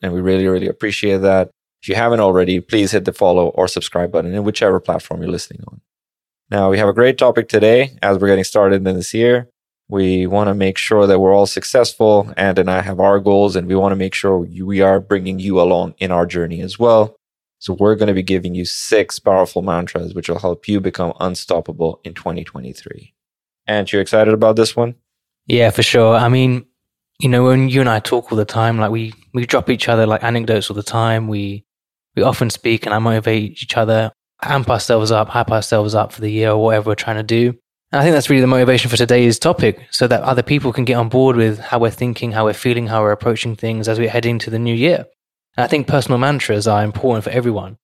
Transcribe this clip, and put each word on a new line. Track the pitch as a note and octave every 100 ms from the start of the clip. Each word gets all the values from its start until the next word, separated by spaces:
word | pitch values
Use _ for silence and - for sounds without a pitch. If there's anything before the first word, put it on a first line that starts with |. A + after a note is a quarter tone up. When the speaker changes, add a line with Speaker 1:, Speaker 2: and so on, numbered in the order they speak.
Speaker 1:
and | F#2
we | F2
really, | F#2 F#2+ F#2+
really | F#2 F#2+
appreciate | - G#2+ G2+ G#2 F#2+
that. | F#2+ F#2+ F2+ _ _ _
If | -
you |
haven't | G2 A#2 A#2
already, | G2+ F#2 F#2 F#2
please | - A2+ G2
hit | G#2+ F#2
the |
follow | - F#2+ F2+ E2+
or | - F2+
subscribe | - - F2 F2
button | E2+ E2+
in | G2
whichever | G2+ G#2 G#2 F2+
platform | - E2 - E2
you're | F2+
listening | F2 - - -
on. | - _ _ _ _ _ _ _
Now, | G2+ G2
we | F#2+
have | G2+
a |
great | G2 B2 B2+
topic | B2+ A#2 A2+
today | A2 G#2+ B2 C3+ -
as | G2+ G2
we're | G2
getting | F#2+
started | F#2+ G#2+ G2 G2 F#2+
in |
this | F#2 E2+
year. | A2 A#2 B2 A#2+ _ _ _ -
We | G2 F#2+ F#2 F#2
want | G2+ G#2
to |
make | G2+ F#2+ F#2+
sure | - A2 G2+
that | F#2
we're | F#2+
all | G2+ G2
successful. | - - B2+ A#2 - A2 G#2 G2+ -
Ant | G2 F#2+
and | F#2
I | F#2
have | F#2+ F2+
our | G2 G2+
goals, | G2 G2 G2+ F#2
and | F2
we |
want | F#2+ G2
to | G2
make | F#2+
sure | - G2 F#2
you, | E2+ F2 F#2+
we | G2
are | F#2+ G2
bringing | G2 G2 F#2 F#2+
you | F#2+ F#2
along | F2 F2 F2 -
in | F#2+
our | F2 F2
journey | F2 E2+ E2
as | F#2 G2
well. | A#2 A2+ G#2+ - _ _ _ _
So | -
we're | F#2 G2+
gonna | G#2+ G#2
be | F#2+
giving | F#2 F#2 F2+
you | F2+ F2+
six | - - G#2+ F#2+ -
powerful | - F#2+ F2+ F2+
mantras, | F#2+ E2+ F2 F2 F2
which | F2+ E2+
will | E2+
help | F2+ F2 -
you | G#2
become | F#2+ - F2 -
unstoppable | F#2 F2 - E2+ E2 D#2+ E2 -
in | E2+
twenty | - F2 E2+
twenty-three. | - - B1+ - - - - _ _ _ _ _ -
Ant, | G#2+ F#2+
you | G2+
excited | F#2 A2 G#2+
about | A2 A2 G#2+
this | A2 -
one? | A#2+ B2 _ _ _ _ -
Speaker 2:
Yeah, | A#2+ A2+
for | -
sure. | A2 B2 A2+ A2+
I | A#2+
mean, | B2+ C3 B2 - _ _ _ _ -
you | C3+
know, | B2
when | B2+ C3 C3
you | C3+
and | B2
I | A2
talk | - B2 -
all | A2
the |
time, | G#2+ A2+ A2+ A2+
like, | G#2+
we, | A2+ A2 - _
we | B2 A#2+
drop | C3 -
each | A#2+ -
other, | A2+ G#2+
like, | A2
anecdotes | A#2 A#2 A2+ G#2+ -
all | G#2
the |
time. | - A#2 A2+ A2+ A2
We, | G#2 G2+ G2+ - _ _ _ _
we | -
often | B2+ A#2 A#2+
speak | - A#2+ A2+
and | -
I | G#2+
motivate | A2+ A2 A2 A2 G#2 -
each | - -
other, | A2 A2 A2 - _ _
amp | - C#3 B2+
ourselves | A#2 - A2+ A2
up, | A2+ A2
hype | A#2+ A2+
ourselves | A2 - A2 G#2
up | G#2+ A2
for | -
the | G#2+
year | G#2+ A2
or | G#2+
whatever | A2 G#2+ G#2+
we're |
trying | G#2 - G#2+
to |
do. | A2 A#2 A#2+ A#2+ _ _ _
And | C#3+
I |
think | D#3
that's | D3+ -
really | C#3
the | B2+
motivation | B2+ B2+ B2+ A#2+
for | A#2
today's | A#2+ B2 A#2+ A2
topic, | D#3+ F3 A2+ - -
so | - B2
that | A2+
other | C3+ B2
people | - D3 C3
can | A2+
get | B2 A#2+
on | A#2
board | B2+ C3 A#2+
with | A2 G#2+
how | - B2
we're | A#2
thinking, | - B2 A2+ A#2+
how | G#2+
we're | G#2+
feeling, | G#2 B2+ A#2+ A2+
how | A2+
we're | G#2
approaching | G#2 A#2+ A2 A#2+ G#2+
things | A2+ A2 A2
as | A2
we're | A2+
heading | A#2 A#2 A#2
to | -
the | A2+
new | A#2
year. | A2+ D3+ - - _ _ _ _ -
And |
I | A#2+
think | D3+ C3
personal | C#3+ - B2
mantras | C3+ C#3+ - G#2 G#2+
are | G#2
important | G#2 G#2+ C3 A2+
for | -
everyone. | A#2+ A#2+ G#2 F#2+ G#2+